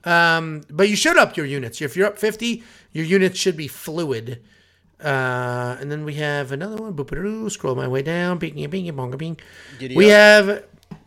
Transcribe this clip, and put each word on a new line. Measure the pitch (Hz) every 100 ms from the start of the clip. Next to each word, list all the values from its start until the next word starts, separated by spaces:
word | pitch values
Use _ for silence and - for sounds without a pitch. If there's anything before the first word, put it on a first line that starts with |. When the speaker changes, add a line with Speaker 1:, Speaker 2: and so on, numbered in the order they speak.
Speaker 1:
that? | 175 170 170 165
Speaker 2:
Um, | 160 151 -
but | 151 202
you | 208
should | 311 339
up | 233 -
your | 143
units. | 139 117 -
If | 147 175
you're | 202
up | -
fifty, | 214 220 233 233 - - _
your | 156 160
units | 190 185 185
should | 190 160
be | 147
fluid. | - - 160 160 117 113 117 _ _ _ _ _ _
Uh, | 147 135 127 123 123 123 123 127
and | 143
then | 151 151
we | 147
have | 151 147 131
another | 139 190 214
one. | 220 156
Boop-a-doo. | 135 151 196 220 220
Scroll | - 139 127
my | 131
way | 131
down. | 139 170 175 175
Bingy, | 160 147 147
bingy, | 190 175 143
bonga, | 127 135
bing. | 160 160 - - - 131
Speaker 1:
Giddy | 131 131
Speaker 2:
We | 208
Speaker 1:
up. | 208 208 208 196
Speaker 2:
have | 208 - _ _ -